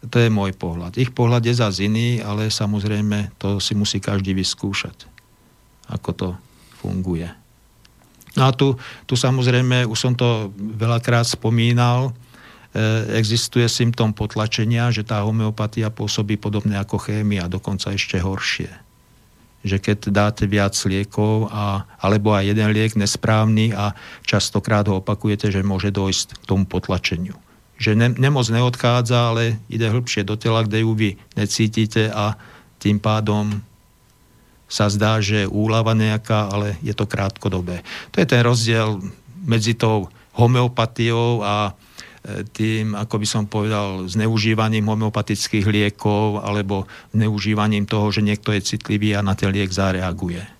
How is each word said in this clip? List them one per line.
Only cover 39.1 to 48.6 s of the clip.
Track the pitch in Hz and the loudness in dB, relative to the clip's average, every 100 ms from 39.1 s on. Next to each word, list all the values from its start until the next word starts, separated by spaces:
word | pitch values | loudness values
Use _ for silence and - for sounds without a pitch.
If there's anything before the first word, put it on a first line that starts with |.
| - - - 175 | -14 -20 -10 0
medzi | 113 110 113 | 0 2 0
tou | 113 107 90 - - - | 2 0 -2 -12 -14 4
homeopatiou | 120 127 123 123 113 - 117 117 117 117 101 | 4 6 2 0 -2 0 0 2 2 0 0
a, | 104 101 - - - - - - | 0 -2 -6 -20 -20 -20 -20 -12
e, | 98 98 | -10 -10
tým, | - 110 110 110 101 | -4 -2 0 -2 -4
ako | 110 107 | -4 -2
by | 107 | -2
som | 113 104 | -2 -2
povedal, | 107 104 107 101 95 92 | -2 -2 -2 -2 -4 -4
zneužívaním | 98 110 113 110 110 110 110 107 | 0 2 2 2 2 2 2 0
homeopatických | 107 107 104 104 101 - 107 101 | 0 0 -2 -2 -2 0 0 2
liekov | 104 104 - 107 104 107 104 | 2 0 0 0 2 0 -2
alebo | 104 104 98 98 95 - - | -4 -4 -2 -4 -4 -14 -4
zneužívaním | 107 110 104 101 107 107 104 101 | 0 2 0 0 2 2 2 0
toho, | 110 104 | 0 0
že | 101 104 | 2 0
niekto | 104 - | 0 0
je | 104 | -2